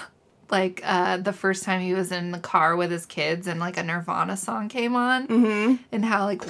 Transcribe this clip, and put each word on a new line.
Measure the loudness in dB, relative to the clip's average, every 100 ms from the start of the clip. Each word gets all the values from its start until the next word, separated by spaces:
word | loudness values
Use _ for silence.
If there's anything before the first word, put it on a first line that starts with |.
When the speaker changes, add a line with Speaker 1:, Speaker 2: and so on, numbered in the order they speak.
| -10 _
Speaker 1:
<laughs> | _ _ -2
like, | 0 2 -2 0
uh, | 2 2 0
the | -2
first | -2 0 0
time | 0 -2
he | 0
was | 0 -2
in | -4 -6
the | -6
car | 0 4 4 4
with | 0
his | -2 -6
kids | -4 -2 -2 -4
and, | -4
like, | -4 -4
a |
Nirvana | -4 -4 -2 -2 -2 -4
song | -4 -4 -4
came | -2 0 0
on | 2 0 2
Speaker 2:
Mm-hmm. | 4 4 4 2 2 0
Speaker 1:
and | -2 0
how, | 2 0
like, | -2 -6